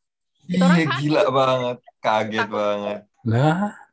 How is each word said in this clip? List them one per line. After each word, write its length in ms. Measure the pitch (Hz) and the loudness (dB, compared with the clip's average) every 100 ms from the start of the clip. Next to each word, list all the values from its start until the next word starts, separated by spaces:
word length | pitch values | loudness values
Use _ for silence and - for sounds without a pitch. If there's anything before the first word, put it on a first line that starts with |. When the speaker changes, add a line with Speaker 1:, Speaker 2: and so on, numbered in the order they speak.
| _ _ _ _ - | _ _ _ _ -6
Speaker 1:
Itu 140 | 180 | 2
Speaker 2:
Iya, 20 | 180 | 4
Speaker 1:
orang 80 | 170 156 135 | 4 2 -2
Speaker 2:
gila 200 | 147 151 | 0 2
Speaker 1:
kaget. 100 | - | 2
Speaker 2:
banget. 420 | 131 131 127 123 123 - _ | 2 2 0 -2 -8 -12 _
Kaget 440 | 123 110 107 110 113 | -2 0 0 -4 -4
Speaker 1:
Takut. 80 | |
Speaker 2:
banget. 440 | 107 104 104 104 104 - _ 117 | -2 -2 -2 -4 -8 -14 _ -2
Speaker 3:
Lah, 360 | 117 147 170 208 - - | 0 2 0 -4 -8 -20